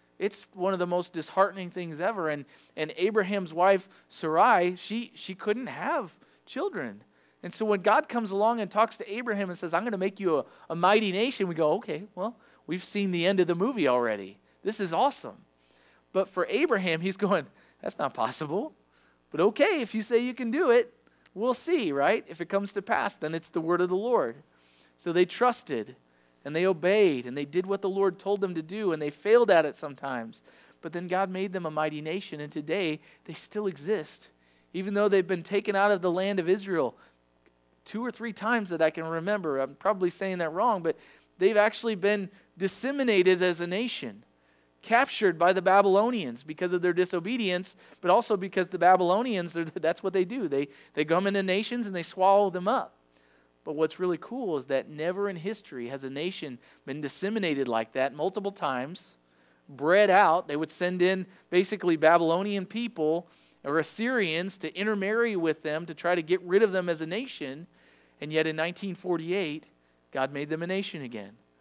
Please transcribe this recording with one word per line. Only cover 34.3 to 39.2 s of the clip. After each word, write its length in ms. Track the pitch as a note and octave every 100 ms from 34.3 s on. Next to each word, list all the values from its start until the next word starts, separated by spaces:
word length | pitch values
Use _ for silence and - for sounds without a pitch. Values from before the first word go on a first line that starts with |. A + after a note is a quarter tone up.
| _ _ _ _
Even 200 | F3+ F#3+
though 160 | G3+ G#3
they've 180 | G3 F3
been 160 | F3+
taken 320 | D#3+ G3+ G#3 G3
out 160 | G#3
of 100 | G3
the 100 | F3+
land 280 | F3 G3 G3
of 100 | E3+
Israel 480 | G3+ G3 E3+ B2 - _ _ _ _ _ _ _ _
two 200 | - G#3+
or 60 | A#3+
three 240 | - A3+
times 360 | - G#3+ A#3+ F#3+
that 100 | E3
I 80 | D#3+
can 160 | D#3+ E3
remember. 540 | E3